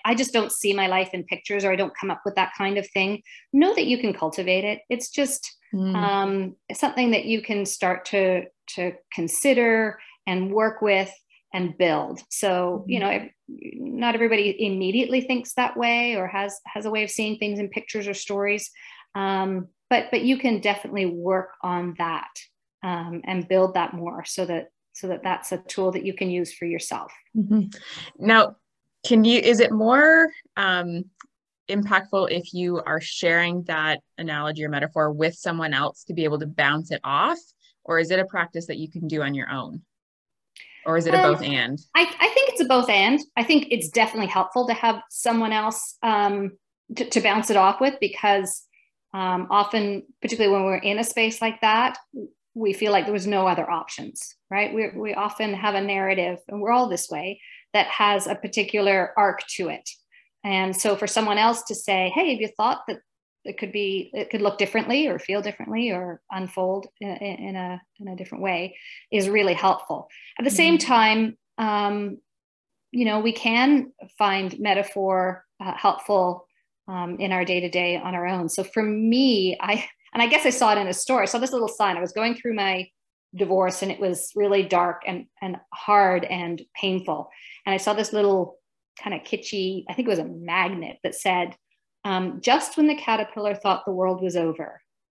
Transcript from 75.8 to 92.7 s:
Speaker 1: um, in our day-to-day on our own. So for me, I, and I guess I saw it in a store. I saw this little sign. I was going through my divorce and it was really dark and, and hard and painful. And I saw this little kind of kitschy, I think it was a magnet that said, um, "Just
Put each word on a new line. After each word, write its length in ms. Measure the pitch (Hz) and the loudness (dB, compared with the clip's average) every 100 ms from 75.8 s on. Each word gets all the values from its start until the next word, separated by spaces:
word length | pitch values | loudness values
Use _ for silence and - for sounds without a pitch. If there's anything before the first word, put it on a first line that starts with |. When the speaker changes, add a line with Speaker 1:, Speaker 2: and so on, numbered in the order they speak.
| 202 - - 202 180 180 - _ _ _ - | 0 2 2 2 2 -2 -10 _ _ _ -12
Speaker 1:
um, 300 | 185 175 175 | -8 -6 -4
in 120 | 190 | -2
our 140 | 185 175 | 0 0
day-to-day 520 | 180 175 175 175 175 | -2 0 0 0 -2
on 180 | 180 185 | -4 -4
our 100 | 175 | -2
own. 240 | 185 165 | -2 -2
So 140 | - | -4
for 180 | 185 - | -4 -2
me, 760 | 214 214 226 247 269 214 185 - | -2 2 2 4 4 4 2 0
I, 260 | 185 220 - - _ | -2 -2 -4 -14 _
and 100 | 226 | 0
I 40 | 233 | 4
guess 180 | 302 320 | 4 4
I 40 | |
saw 200 | 247 226 | 2 4
it 80 | 208 | 2
in 80 | 196 | 0
a 60 | |
store. 280 | 180 - 254 | -4 0 0
I 40 | 190 | 0
saw 120 | 240 | -2
this 140 | 262 | -2
little 160 | 262 220 | -2 -2
sign. 300 | - 208 170 | 0 0 0
I 40 | |
was 120 | 175 | -4
going 200 | 208 226 233 | -2 -2 -2
through 200 | - 208 | -4 -2
my 320 | 196 185 185 _ _ _ _ 185 | -2 -2 -6 _ _ _ _ -4
divorce 480 | 185 185 185 185 | 2 2 2 0
and 80 | 190 | -4
it 80 | - | -2
was 320 | 190 170 - 208 | -2 -4 -4 0
really 280 | 202 202 | 2 2
dark 400 | 175 180 175 170 - | 4 2 2 -2 -6
and, 200 | 180 - - | -8 -10 -12
and 160 | 190 175 - | -10 -10 -14
hard 520 | - - 208 190 185 | -8 2 6 6 4
and 360 | - 180 170 170 - | 0 -4 -6 -8 -10
painful. 560 | - 196 185 185 151 - - - - - | -6 -2 -2 -2 -6 -8 -16 -20 -8 -2
And 100 | 190 | 0
I 20 | |
saw 160 | 202 | 0
this 180 | 208 214 | 0 0
little 460 | 214 202 190 175 - _ _ _ - | 2 4 4 0 -8 _ _ _ -12
kind 160 | 208 - | -8 -8
of 60 | |
kitschy, 640 | - 214 - 202 185 190 - | -6 -8 -6 -4 -4 -4 -8
I 60 | |
think 140 | 185 240 | -4 -2
it 20 | |
was 100 | 180 | -2
a 60 | 160 | -2
magnet 720 | 170 170 180 180 185 165 - | -8 -4 0 0 -2 -10 -8
that 120 | 180 - | -8 -4
said, 400 | 196 180 180 - _ _ _ _ | 0 0 -2 -8 _ _ _ _
um, 380 | 202 185 185 - | -4 -2 -4 -2
"Just 340 | - 262 - | 2 2 2